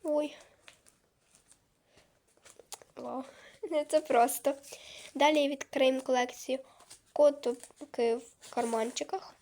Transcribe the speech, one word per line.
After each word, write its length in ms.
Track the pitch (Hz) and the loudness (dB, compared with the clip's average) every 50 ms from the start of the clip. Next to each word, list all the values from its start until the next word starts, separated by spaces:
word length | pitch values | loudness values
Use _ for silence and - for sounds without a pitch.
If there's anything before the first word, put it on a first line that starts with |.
| - | -2
Ой. 320 | 311 302 294 302 285 - - - _ _ _ _ - _ _ _ - _ _ _ _ _ _ _ _ _ - _ _ - _ _ _ _ _ _ _ _ - _ _ _ _ _ _ _ _ _ - - - _ _ - _ - _ _ | 0 0 0 -2 -4 -8 -16 -20 _ _ _ _ -20 _ _ _ -20 _ _ _ _ _ _ _ _ _ -20 _ _ -20 _ _ _ _ _ _ _ _ -20 _ _ _ _ _ _ _ _ _ -20 -20 -20 _ _ -20 _ -20 _ _
Вау, 280 | - 247 240 240 262 254 - - - - - - _ - 320 | -14 -12 -10 -10 -10 -10 -12 -18 -20 -20 -20 -16 _ -8 -2
не 140 | 320 302 294 | -2 -2 0
це 140 | 294 - 311 | 2 0 0
просто. 560 | 311 - 254 233 233 277 - - - 277 277 277 - - - - - - - - - - _ | 2 4 4 4 4 4 2 -2 -2 -2 -2 -2 -10 -18 -18 -18 -18 -20 -20 -20 -20 -14 _
Далі 320 | 277 277 302 311 302 285 | 4 4 6 6 4 2
відкриємо 540 | 277 277 269 - _ - 277 262 262 262 262 | 2 -2 -6 -10 _ 0 2 2 4 2 0
колекцію 580 | 262 - 254 247 254 247 - - - - 254 262 - - - _ - _ - _ _ _ _ | -2 0 0 0 0 -2 -6 -14 -6 -6 -6 -6 -6 -16 -20 _ -20 _ -20 _ _ _ _
котики 1000 | - 294 294 285 285 - 247 - - - - - _ 294 _ - - 233 233 226 | 6 6 6 4 2 -6 -6 -6 -6 -12 -20 -20 _ -20 _ -2 0 0 0 0
в 340 | 254 254 - _ _ - - | -2 -6 -16 _ _ -20 -8
карманчиках. 880 | - 240 240 233 226 226 226 240 - - 294 - - 381 - - - _ | -4 -4 -2 0 0 -2 -2 -2 -4 -8 -6 -6 -8 -10 -10 -14 -20 _